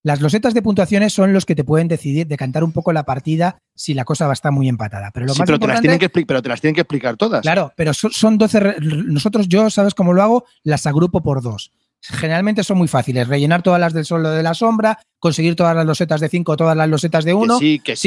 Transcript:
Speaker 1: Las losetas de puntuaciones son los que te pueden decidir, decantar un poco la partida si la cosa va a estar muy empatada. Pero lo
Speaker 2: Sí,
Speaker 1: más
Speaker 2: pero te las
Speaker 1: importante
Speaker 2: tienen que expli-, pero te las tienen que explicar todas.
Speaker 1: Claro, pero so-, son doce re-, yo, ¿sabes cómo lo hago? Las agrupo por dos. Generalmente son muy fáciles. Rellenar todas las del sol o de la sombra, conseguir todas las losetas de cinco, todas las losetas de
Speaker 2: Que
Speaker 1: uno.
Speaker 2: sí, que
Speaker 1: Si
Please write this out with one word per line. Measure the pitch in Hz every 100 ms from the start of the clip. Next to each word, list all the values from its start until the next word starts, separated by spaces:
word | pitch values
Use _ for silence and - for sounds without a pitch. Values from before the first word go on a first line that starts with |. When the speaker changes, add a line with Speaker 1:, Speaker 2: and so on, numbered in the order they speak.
| 151
Speaker 1:
Las | 143
losetas | 151 214 247
de | 226
puntuaciones | 208 196 170 196 208
son | - 196
los | 196 -
que | 156
te |
pueden | 135 156 170
decidir, | 160 143 147 165
decantar | 147 131 151
un | 165
poco | 165 175
la | 160
partida | 139 131 156 160 175 - _
si | - -
la | 135
cosa | 123 147 151
va |
a |
estar | 127 151
muy | 139 131
empatada. | 113 107 101 101
Pero | 120 127
lo |
Speaker 2:
Sí, | 139
Speaker 1:
más | 175
Speaker 2:
pero | 151
te | 135
las | 127
Speaker 1:
importante |
Speaker 2:
tienen | - 135
que | 175
expli-, | 180 -
pero | 131
te | 123
las | 120
tienen | 151 156
que |
explicar | 165 143 123 110
todas. | 220 147
Speaker 1:
Claro, | 156 185 147
pero | - 156
so-, | - 214
son | - 220 214
doce | 220 214
re-, | 202 185 156 151 185 147 214 226 190
yo, | 190 220
¿sabes | 208 202
cómo | - 180
lo | 180
hago? | 214 240 - _
Las | 151 147 151
agrupo | 143 180 180
por | 151 135
dos. | 120 104 - _ _ _
Generalmente | - 135 160 165 208 214
son | 190 185
muy | 165
fáciles. | 135 135 123 120
Rellenar | 139 147 175
todas | 185 175
las | 170
del | 160
sol | 151 170
o | 156
de | 160
la | 165
sombra, | 170 226 220 220 214 _ _
conseguir | 170 160 165 170
todas | 170
las | 165
losetas | 160 156 165 151
de | 156
cinco, | 175 170 151
todas | 160 160
las | 156
losetas | 156 170 160
de | 156
Speaker 2:
Que |
Speaker 1:
uno. | 196 226 247
Speaker 2:
sí, | 151 151
que | -
Speaker 1:
Si | 113